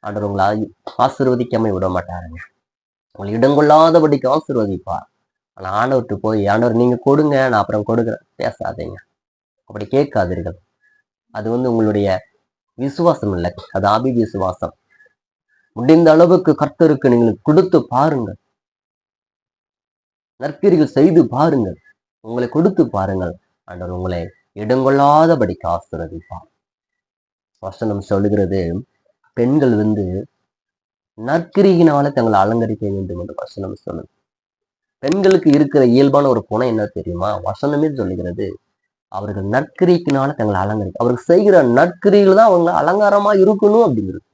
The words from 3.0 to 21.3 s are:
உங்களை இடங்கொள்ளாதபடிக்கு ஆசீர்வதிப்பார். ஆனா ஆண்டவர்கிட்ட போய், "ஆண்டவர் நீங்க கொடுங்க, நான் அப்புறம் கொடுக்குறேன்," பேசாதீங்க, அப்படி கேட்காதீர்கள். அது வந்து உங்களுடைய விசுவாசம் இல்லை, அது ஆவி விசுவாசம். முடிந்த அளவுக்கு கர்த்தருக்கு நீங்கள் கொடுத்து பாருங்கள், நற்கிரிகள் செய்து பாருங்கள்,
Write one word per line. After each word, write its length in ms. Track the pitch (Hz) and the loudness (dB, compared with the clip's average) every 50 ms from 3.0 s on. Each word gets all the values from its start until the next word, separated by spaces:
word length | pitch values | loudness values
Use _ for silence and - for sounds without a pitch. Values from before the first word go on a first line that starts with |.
| _ _ | _ _
உங்களை 240 | _ - 101 98 107 | _ -14 -10 -8 -2
இடங்கொள்ளாதபடிக்கு 920 | 117 127 135 143 143 151 147 151 156 160 165 160 170 156 156 143 131 127 127 | 0 2 2 4 2 4 4 6 6 6 4 4 4 2 2 0 0 0 -2
ஆசீர்வதிப்பார். 760 | 135 156 - - 151 - 110 101 95 87 - - 87 - - _ _ _ _ _ _ _ _ _ _ - | -2 -2 -4 -4 -4 -2 -2 -2 -4 -8 -8 -8 -10 -10 -10 _ _ _ _ _ _ _ _ _ _ -14
ஆனா 100 | 95 95 95 | -10 -6 -2
ஆண்டவர்கிட்ட 440 | 104 117 127 135 127 120 - 104 101 - | -2 -2 0 0 -2 -2 -4 -8 -6 -4
போய், 180 | 110 110 107 101 101 | -4 -2 -2 0 0
"ஆண்டவர் 320 | 101 110 117 120 110 117 120 | 0 0 0 0 0 2 2
நீங்க 160 | 123 123 120 - | 0 0 0 0
கொடுங்க, 320 | 139 139 143 151 151 143 131 131 131 | 2 2 2 2 2 2 0 0 0
நான் 140 | 120 107 98 | 0 0 -2
அப்புறம் 260 | - 110 107 104 - | -2 -4 -6 -2 -2
கொடுக்குறேன்," 380 | 113 113 113 113 113 - _ _ _ _ | -2 -2 -2 -4 -6 -10 _ _ _ _
பேசாதீங்க, 600 | 127 123 - _ - - - - - - - 98 _ _ _ _ _ _ _ _ _ _ _ _ _ _ | -8 -8 -8 _ -12 -12 -10 -10 -12 -14 -14 -18 _ _ _ _ _ _ _ _ _ _ _ _ _ _
அப்படி 160 | 101 104 104 101 | -14 -14 -10 -4
கேட்காதீர்கள். 680 | - 135 147 143 - 117 95 85 92 90 85 87 92 - _ _ _ _ _ _ _ _ _ _ _ _ _ _ _ | -2 -2 -2 0 -2 -4 -4 -2 -4 -8 -8 -10 -12 -14 _ _ _ _ _ _ _ _ _ _ _ _ _ _ _
அது 120 | 110 107 113 | -10 -6 -4
வந்து 200 | 117 123 127 127 117 | -4 -2 -2 0 0
உங்களுடைய 460 | 113 110 107 104 101 101 101 92 92 - _ _ _ _ _ _ _ _ _ _ - | 0 0 0 0 0 0 0 -2 -4 -6 _ _ _ _ _ _ _ _ _ _ -10
விசுவாசம் 560 | 123 139 139 - 170 170 156 - - 104 95 | -8 -8 -6 0 0 0 0 0 -2 -4 -4
இல்லை, 160 | 87 85 87 87 - - - - | -4 -4 -6 -6 -10 -18 -8 -8
அது 140 | 98 98 101 | -2 0 0
ஆவி 240 | 104 110 123 135 123 | 0 0 0 -2 0
விசுவாசம். 600 | 117 113 - - 101 95 92 87 _ - 87 - _ _ _ _ _ _ _ _ _ _ _ _ _ _ _ _ _ _ _ _ | 0 -2 -2 -4 -6 -4 -6 -6 _ -10 -10 -10 _ _ _ _ _ _ _ _ _ _ _ _ _ _ _ _ _ _ _ _
முடிந்த 320 | 110 117 131 160 165 170 165 | -4 4 6 6 6 8 6
அளவுக்கு 420 | 156 160 180 175 180 180 185 - 147 | 6 6 6 6 6 4 4 2 0
கர்த்தருக்கு 560 | - 147 139 - _ 170 160 151 143 - 135 120 | 0 0 -4 0 _ 2 2 2 2 2 2 4
நீங்கள் 300 | 120 117 110 104 - _ | 4 2 2 0 -2 _
கொடுத்து 360 | - 151 165 185 185 - 160 123 | 2 2 2 4 4 2 0 0
பாருங்கள், 520 | - 123 127 143 160 156 131 117 95 95 - _ _ _ _ _ _ _ _ _ _ _ _ _ _ _ _ _ _ _ _ _ _ _ _ _ _ _ _ _ _ _ _ _ _ _ _ _ _ _ _ | 0 -2 0 0 0 0 -2 -6 -8 -10 -14 _ _ _ _ _ _ _ _ _ _ _ _ _ _ _ _ _ _ _ _ _ _ _ _ _ _ _ _ _ _ _ _ _ _ _ _ _ _ _ _
நற்கிரிகள் 540 | 127 147 147 - - 202 175 160 151 135 - | -10 -10 -8 0 2 2 4 4 2 0 2
செய்து 260 | 139 143 175 170 165 143 | 2 2 4 4 4 2
பாருங்கள், 480 | 117 | 2